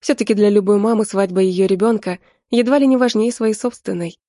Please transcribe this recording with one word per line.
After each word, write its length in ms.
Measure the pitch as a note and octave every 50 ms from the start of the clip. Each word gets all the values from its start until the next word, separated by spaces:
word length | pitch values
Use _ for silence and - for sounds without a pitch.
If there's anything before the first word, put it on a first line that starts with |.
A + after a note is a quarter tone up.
Все-таки 320 | - - D4 - A3 - A3+
для 160 | G3+ G#3 G#3
любой 300 | G3+ G#3 G3 F#3 G#3 G3+
мамы 260 | G3+ A3 A#3 A3 G#3+
свадьба 360 | G#3 - F#3+ G3 F#3 F3+ F#3+
ее 240 | F#3+ F#3+ F#3 F3 F#3+
ребенка 540 | F#3+ G3 F3+ G3+ A3+ A#3 G#3 - F#3 F3+ F3 _ _ _ _ _ _
едва 280 | - A#3 B3 A3+ C4+ D4
ли 100 | C#4 C4+
не 100 | C4 B3+
важнее 340 | B3 B3 - G#3+ G#3+ A#3
своей 220 | A#3+ - A3+ A3 G#3+
собственной. 640 | G#3+ - B3 - - _ - F#3+ F3 E3+ E3+ - _ _